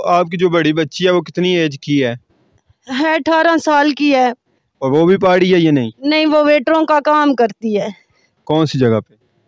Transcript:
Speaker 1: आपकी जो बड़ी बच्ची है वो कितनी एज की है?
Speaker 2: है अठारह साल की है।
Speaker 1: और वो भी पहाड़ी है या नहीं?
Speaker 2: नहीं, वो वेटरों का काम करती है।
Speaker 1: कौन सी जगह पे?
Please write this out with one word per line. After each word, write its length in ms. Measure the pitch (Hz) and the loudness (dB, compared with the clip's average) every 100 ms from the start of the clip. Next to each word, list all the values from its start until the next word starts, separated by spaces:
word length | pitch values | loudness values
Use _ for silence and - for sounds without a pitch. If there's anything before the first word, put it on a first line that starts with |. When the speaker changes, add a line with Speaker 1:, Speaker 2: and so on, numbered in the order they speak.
| - | 0
Speaker 1:
आपकी 280 | 175 170 175 | 0 0 -2
जो 140 | 180 | 0
बड़ी 220 | 165 156 | 0 0
बच्ची 300 | 156 151 - | -2 -4 -4
है 80 | 180 | -2
वो 80 | 180 | -2
कितनी 320 | 151 - 180 175 | -2 -4 -2 0
एज 200 | 160 135 | -2 -6
की 140 | - 143 | -4 -2
है? 160 | 123 120 _ _ _ _ _ _ - | -2 -6 _ _ _ _ _ _ -10
Speaker 2:
है 260 | 262 320 | -4 -2
अठारह 420 | 320 302 320 330 320 | -2 0 0 2 0
साल 340 | 311 294 294 | 0 0 0
की 180 | 269 285 | 0 0
है। 200 | 269 247 240 _ _ _ - | 2 0 -2 _ _ _ -8
Speaker 1:
और 80 | 135 | -2
वो 140 | 147 170 | 2 4
भी 100 | 190 | 2
पहाड़ी 320 | 190 185 185 | 2 2 2
है 100 | 180 | 2
या 120 | 160 | 2
नहीं? 200 | 143 113 - | 0 -2 -6
Speaker 2:
नहीं, 220 | 277 311 311 | -4 0 2
वो 160 | 302 | 2
वेटरों 400 | 294 294 311 320 320 | 2 2 2 0 2
का 140 | 302 | 0
काम 320 | 302 302 294 | 2 0 0
करती 400 | 247 226 - 220 | 0 -2 -2 -4
है। 200 | 208 196 190 _ _ _ _ - | -4 -6 -10 _ _ _ _ -4
Speaker 1:
कौन 200 | 151 156 | 0 0
सी 120 | 139 | 0
जगह 220 | 123 110 | 0 0
पे? 160 | - _ _ _ | -4 _ _ _